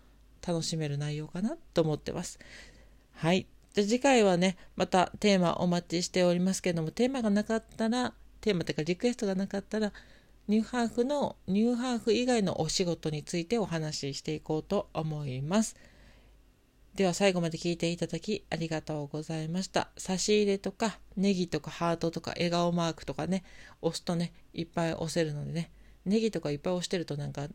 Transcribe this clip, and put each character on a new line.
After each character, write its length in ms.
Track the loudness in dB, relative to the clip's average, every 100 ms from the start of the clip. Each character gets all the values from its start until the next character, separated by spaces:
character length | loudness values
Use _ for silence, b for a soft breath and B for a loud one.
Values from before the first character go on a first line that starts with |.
| b b -20 -12 -4
楽 160 | -2
し 160 | -2 -2
め 100 | -2
る 120 | -4
内 180 | -4 -6
容 100 | -6
か 140 | -4
な 160 | -4 -4 -2
と 80 | 2
思 140 | 2 0
っ 20 |
て 140 | -4
ま 120 | -6
す。 140 | -8 -12 B B B B B B _
は 200 | -2 2
い。 140 | 2 0 -12 -4
じ 80 | 0
ゃ 20 |
あ 40 | 2
次 120 | 4
回 240 | 6 6
は 140 | 6 6
ね、 180 | 4 2 B -4
ま 100 | 2
た 260 | 4 2 2
テ 180 | 4 4
ー 20 |
マ 160 | 4 2
お 120 | 2
待 200 | 0 0
ち 160 | -2
し 60 | 0
て 140 | 4
お 80 | 4
り 80 | 4
ま 140 | 2
す 80 | 0
け 120 | 0
ど 100 | 0
も、 80 | -2
テ 140 | 0 0
ー 60 |
マ 120 | 2
が 80 | 2
な 120 | 2
か 120 | 2 -2
っ 80 | -4 -2
た 140 | 0
ら、 240 | 0 -2 -6 -18 -4
テ 120 | 0
ー 40 | 0
マ 60 |
っ 20 | -2
て 80 |
い 0 |
う 20 | -2
か 80 |
リ 120 | -2 0
ク 120 | 0
エ 60 |
ス 20 | 0
ト 100 | -2
が 80 |
な 140 | 0 -2
か 100 | -4
っ 40 |
た 160 | -4 -2
ら、 120 | -2 B B B B B 0
ニ 120 | 2
ュ 20 |
ー 20 |
ハ 200 | 2 0 0
ー 20 |
フ 180 | 0 0
の、 300 | 0 -2 -4 -2
ニ 140 | 2
ュ 120 | 2
ー 20 | 2
ハ 200 | 0 -2
ー 40 |
フ 140 | 2
以 140 | 2 4
外 160 | 2
の 180 | 2 0
お 80 | 0
仕 140 | 0
事 260 | 0 0 -2
に 140 | -4
つ 140 | -4 -4
い 80 | 0
て 120 | 0
お 80 | 0
話 480 | -2 -4 -4 -6
し 20 | -6
し 60 |
て 140 | -6 -6
い 40 |
こ 160 | -4 -4
う 60 |
と 260 | -2 -2 -2
思 320 | -6 -4 -4 -6
い 160 | -6
ま 220 | 0 0
す。 120 | 0 B B B B B B B _ _ _ _ -10 0
で 100 | 0
は 80 |
最 200 | 4 2
後 60 | 4
ま 120 | 0
で 60 | -2
聞 140 | -2
い 60 | 0
て 140 | -2
い 60 | -2
た 100 | -4
だ 120 | -4
き 240 | -4 -6 -4
あ 60 | -6
り 120 | -4
が 140 | -4
と 220 | -4 -6
う 40 | -6
ご 140 | -8
ざ 200 | -6 -6
い 60 | -4
ま 140 | -4
し 60 | -2
た。 220 | -2 -4 -6
差 220 | -6 -2
し 120 | 2
入 160 | 2 2
れ 120 | 0
と 140 | -4
か、 280 | -4 -4 -4 -10 -2
ネ 180 | 0
ギ 140 | 2 0
と 140 | -4
か 80 | -6
ハ 240 | -2 -2
ー 20 | 0
ト 120 | -2
と 100 | -4
か、 120 | -6
笑 180 | -2 0
顔 220 | 2 2
マ 180 | 2 0
ー 40 |
ク 120 | -2 -6
と 80 |
か 140 | -6 -2
ね、 160 | -4 B B B B
押 140 | -4 -2
す 80 |
と 120 | -2 -2
ね、 180 | -2 b -14
い 100 | -10
っ 20 | -6
ぱ 220 | -2 -2
い 60 |
押 140 | -2 -2
せ 160 | 0
る 100 | 0
の 120 | -2 -6
で 60 |
ね。 200 | -6 -6 b b b 0
ネ 140 | 2
ギ 120 | 2
と 100 | 0
か 80 | -4
い 60 | -2
っ 40 |
ぱ 120 | -2
い 20 |
押 100 | -2
し 40 | -2
て 100 | -4
る 80 | -4
と 120 | -6
な 100 | -6
ん 60 |
か 140 | -8 -10